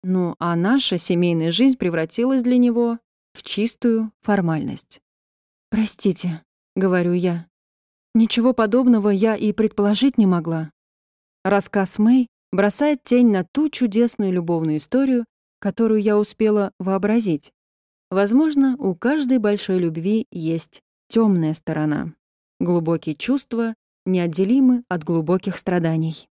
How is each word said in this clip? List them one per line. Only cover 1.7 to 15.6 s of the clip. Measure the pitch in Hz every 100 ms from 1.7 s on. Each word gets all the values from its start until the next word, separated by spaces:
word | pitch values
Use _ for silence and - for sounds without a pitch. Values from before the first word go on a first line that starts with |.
| 254
превратилась | 175 165 160 - 247 269
для | 240 247
него | 240 233 233 233 _ _ _
в | -
чистую | - - 226 - 240 226 220 _
формальность. | - 202 170 160 113 120 - - _ _ _ _ _ _ _
«Простите», — | 220 214 - 196 180 180 160 _ _ _ -
говорю | 190 180 175
я. | 180 180 170 165 _ _ _ _ _ _ 226
«Ничего | 226 - 240
подобного | 247 214 240 254 226 208
я | 196 220 214
и | 214
предположить | 208 220 - 202 208 269 240
не | 196
могла». | 175 165 165 156 _ _ _ _ _ _ _
Рассказ | 190 202 196 202 190 -
Мэй | 214 254 240 _ _
бросает | 185 202 - 294 285
тень | - 247 240
на | 196
ту | 170 - 302
чудесную | - 247 202 240 - 196
любовную | 180 165 170 160 151
историю, | - 254 269 247 226 _ _
которую | _